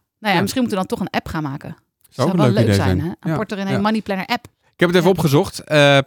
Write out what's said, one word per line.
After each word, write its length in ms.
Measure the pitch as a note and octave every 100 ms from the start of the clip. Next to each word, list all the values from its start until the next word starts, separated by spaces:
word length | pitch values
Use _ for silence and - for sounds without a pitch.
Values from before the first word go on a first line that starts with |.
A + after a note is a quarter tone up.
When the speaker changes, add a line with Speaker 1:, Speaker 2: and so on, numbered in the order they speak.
| _ _
Speaker 1:
ja, 140 | G#3+
Speaker 2:
Ja. 60 | F3
Speaker 1:
misschien 220 | G3 C4
moeten 180 | A#3+ G3
we 60 | F#3
dan 120 | A#3
toch 80 | F#3
een 120 | D3+
app 100 | -
gaan 140 | E3
maken. 260 | D3+ C3+ -
Speaker 2:
Zou 80 | E3 _ _ _
ook 60 |
Speaker 1:
Zou 160 | - C#3+
Speaker 2:
een 60 | F#3
Speaker 1:
wel 100 | -
Speaker 2:
leuk 80 | G#2+
Speaker 1:
leuk 80 |
Speaker 2:
idee 100 | A2 G2
Speaker 1:
zijn, 120 | F#2 F#2
Speaker 2:
zijn. 0 |
Speaker 1:
hè? 140 | E3 -
Een 100 | -
Speaker 2:
Ja. 60 | E3
Speaker 1:
Porter 200 | G#3+ G3
René 140 | G3
Speaker 2:
Ja. 80 | G3
Speaker 1:
Money 200 | G#3 A3
Planner 260 | - F#3+ -
app. 200 | A#3+ - _ _
Speaker 2:
Ik 60 | -
heb 80 | E3+
het 100 | F3+
even 120 | E3+
Speaker 1:
Ja. 60 | F3
Speaker 2:
opgezocht. 420 | E3 C#3 F#3+ -
Eh, 380 | - D3+ C#3+ C#3